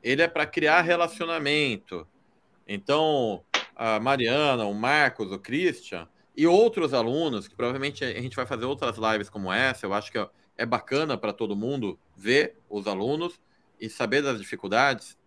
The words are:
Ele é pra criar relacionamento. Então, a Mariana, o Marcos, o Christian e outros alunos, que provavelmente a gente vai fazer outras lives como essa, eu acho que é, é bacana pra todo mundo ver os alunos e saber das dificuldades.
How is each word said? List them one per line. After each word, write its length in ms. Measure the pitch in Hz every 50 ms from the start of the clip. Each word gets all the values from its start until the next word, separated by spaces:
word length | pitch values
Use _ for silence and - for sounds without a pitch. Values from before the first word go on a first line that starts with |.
| _
Ele 200 | 113 131 139 165
é 60 | 165
pra 180 | - 156 151
criar 360 | 151 - - 151 151 156 175 170
relacionamento. 1200 | 165 175 170 170 165 165 - 170 165 165 165 151 139 143 151 151 139 113 98 - _ 95 87 80 _ _ _ _ _ _ _ _ _ _ _ _ _
Então, 760 | 101 101 98 - 139 151 160 156 151 139 127 110 101 87 - _ - - - - _
a 240 | - 117 113 110 107
Mariana, 680 | 110 131 139 135 123 113 123 143 151 143 135 120 110
o 80 | 104 101
Marcos, 600 | 104 110 127 143 151 147 131 - - 110 92 95
o 60 | 95
Christian 680 | 95 - 117 151 185 180 151 - - - - 87 82 - _ _ _ _ _
e 100 | - 151
outros 480 | 170 170 196 226 233 220 202 165 143 131
alunos, 540 | 127 113 113 123 151 165 156 123 104 95 -
que 80 | _
provavelmente 480 | - 123 120 127 135 135 143 139 - 143
a 160 | 127 104 107
gente 160 | 123 127 120
vai 100 | - 127
fazer 200 | - 135 117 113
outras 320 | 127 143 143 - 123 110 107
lives 300 | 110 110 110 107 101 -
como 240 | - 107 98 90 92
essa, 320 | 110 127 135 123 - -
eu 80 | 98 98
acho 200 | 104 107 - -
que 60 | 117
é, 100 | 101 - _ _ _ _ _ -
é 60 | 117
bacana 540 | 117 117 113 - - 131 139 160 156 135 104
pra 140 | - 107 101
todo 240 | - 117 104 101
mundo 420 | 101 107 120 139 139 117 98 85 - _ _ _
ver 400 | - 95 104 123 139 151 - - _ _ _
os 160 | 104 104 98
alunos 540 | 104 101 95 101 120 143 156 170 175 175 _ _ _ _ _ _ _ _ _
e 100 | 113 110
saber 320 | - - 131 110 110 143 147
das 160 | 139 127 110
dificuldades. 800 | 98 - - 95 - 98 95 113 135 143 135 107 - - - _ _